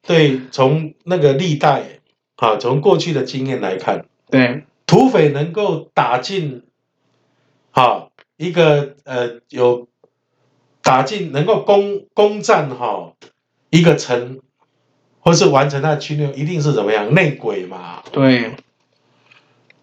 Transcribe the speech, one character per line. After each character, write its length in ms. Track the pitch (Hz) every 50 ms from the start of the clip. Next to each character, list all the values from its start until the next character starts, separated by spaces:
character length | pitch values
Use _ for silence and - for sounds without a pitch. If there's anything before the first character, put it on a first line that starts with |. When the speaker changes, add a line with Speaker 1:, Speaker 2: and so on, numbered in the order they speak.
| _
Speaker 1:
对， 320 | - 175 160 151 143 131 131 127 -
从 440 | - - 120 - 151 160 160 151 - _ -
那 140 | 170 180
个 160 | 175 147 143 135
历 220 | 143 185 175 147
代， 280 | 139 - 151 135 131 - - - - _ _ _ _ _ _ _
啊， 180 | - 123 113 107
从 240 | 104 - 120 135 151
过 180 | 151 202 180
去 140 | 165 - 175
的 120 | 156 131 123
经 220 | - - 131 135
验 120 | 135 127 110
来 160 | 104 95 92
看， 300 | 92 - - 101 85 - _ _ _ _ -
Speaker 2:
对。 320 | - 131 127 120 123 151 - _ _ _ _
Speaker 1:
土 240 | - 165 208 262 262
匪 200 | 247 190 156 147
能 240 | 139 139 151 170 165
够 360 | 214 208 196 - 151 - _ -
打 260 | - 131 120 120 127
进， 420 | - - 196 190 160 143 123 117 - _ _ _ _ _ _ _ _ _ _ _ _ _ _ _ _ _ _ _ _ _
啊， 360 | - 135 127 120 107 - - - _ _ _ _ _
一 140 | - 156 180
个， 440 | 165 175 165 156 147 143 143 135 - _ _
呃， 340 | - 131 123 120 120 117 117 _ _
有 380 | - 127 123 123 123 123 120 _ _ _ _ _ _ _ _ _ _ _ _ _ _ _ _ _ _ _ -
打 180 | 139 131 131 -
进， 280 | - 214 196 175 160
能 140 | 135 143 156
够 160 | 208 214 202
攻-， 420 | - - 202 202 202 202 202 196 - _ -
攻 280 | - 208 208 208 214
占， 280 | 160 - 214 170 147 139
哈， 440 | 123 123 120 113 104 92 85 82 _ _ - - _ _ _ _ _ _ _ -
一 100 | - 165
个 140 | 170 165 147
城， 440 | - - - 123 120 120 127 131 - - _ _ _ _ _ _ _ _ _ _ _ _ _ _ _
或 120 | - 170 165
是 140 | - 202
完 220 | 170 143 135 143 147
成 120 | 143 139
他 100 | 139 156
的 60 | 151
侵 200 | 147 - - 151
略， 140 | 147 147 143 139
一 100 | 131 151
定 180 | 156 180 160
是 120 | 143 147 139
怎 100 | 110 101
么 80 | 101
样？ 200 | 107 107 104 110 139
内 180 | 190 180 147
鬼 340 | - - - 113 101 95 90
嘛。 380 | 90 95 90 87 87 87 - - -
Speaker 2:
对。 400 | - - 135 135 127 123 120 110 135 - - _ _ _ _ _ _ _ _ _ _ _ _ _ _ _ _ _ _ _ _ _ _ _